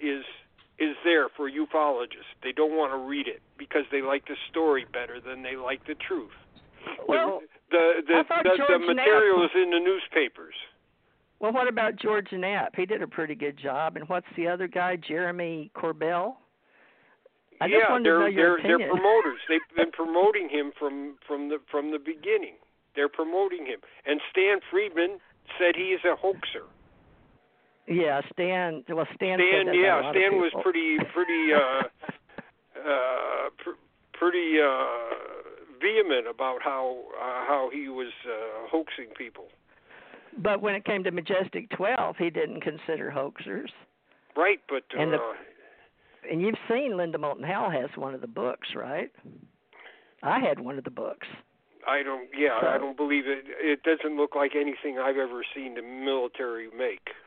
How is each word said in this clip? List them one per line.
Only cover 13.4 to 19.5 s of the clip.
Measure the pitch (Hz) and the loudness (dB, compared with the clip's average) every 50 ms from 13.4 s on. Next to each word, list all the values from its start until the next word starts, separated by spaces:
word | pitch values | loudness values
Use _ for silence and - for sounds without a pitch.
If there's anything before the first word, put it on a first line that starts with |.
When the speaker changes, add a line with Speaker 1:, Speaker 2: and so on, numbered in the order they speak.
| 147 147 143 139 | -4 -6 -6 -4
Speaker 2:
job. | 135 139 127 143 160 160 170 | -6 -4 -2 -2 -2 -2 -4
And | 160 156 156 | -6 -6 -4
what's | 180 180 180 - - | -4 -4 -4 -6 -6
the | - 170 170 | -4 -2 -2
other | 180 180 185 | -2 -2 -4
guy, | 175 - 180 180 180 185 | -4 -2 -2 -2 -2 -2
Jeremy | 175 151 - 151 165 180 175 175 175 175 165 165 156 151 - - | -4 -4 -4 -4 -2 -2 -2 -2 -4 -6 -6 -6 -8 -10 -12 -10
Corbell? | 160 170 165 160 151 160 160 175 175 185 226 262 - _ _ _ _ _ _ _ _ _ _ _ _ _ _ _ _ _ _ _ _ _ _ _ - | -6 -6 -4 -4 -2 -2 -2 0 0 -2 -4 -6 -10 _ _ _ _ _ _ _ _ _ _ _ _ _ _ _ _ _ _ _ _ _ _ _ -4
I | 156 180 | 0 2
just | 208 220 | 4 6
Speaker 1:
Yeah, | 226 214 247 | 6 6 4
Speaker 2:
wanted | 247 233 | 4 4
to | 214 | 6
Speaker 1:
they're, | 165 170 | 6 6
Speaker 2:
know | - | 4
your | 202 196 190 165 175 180 | 4 4 6 6 6 6
Speaker 1:
they're, | 165 156 | 4 4
they're | - 170 | 4 4
Speaker 2:
opinion. | 170 - - | 4 4 2
Speaker 1:
promoters. | 185 180 185 202 220 226 208 160 - - - | 0 2 6 6 6 6 6 2 -2 -4 -4
They've | - | 0